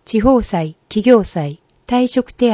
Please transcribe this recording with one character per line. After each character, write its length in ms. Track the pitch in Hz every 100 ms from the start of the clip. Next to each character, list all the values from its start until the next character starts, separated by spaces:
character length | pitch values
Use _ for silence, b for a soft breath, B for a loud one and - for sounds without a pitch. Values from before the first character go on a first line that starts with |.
地 160 | - 226
方 220 | 233 254
債、 340 | 208 175 156 - -
企 140 | 214
業 200 | 240 233
債、 380 | 185 170 147 147 _ _ -
退 200 | 247 247
職 260 | 254 -
手 180 | - 240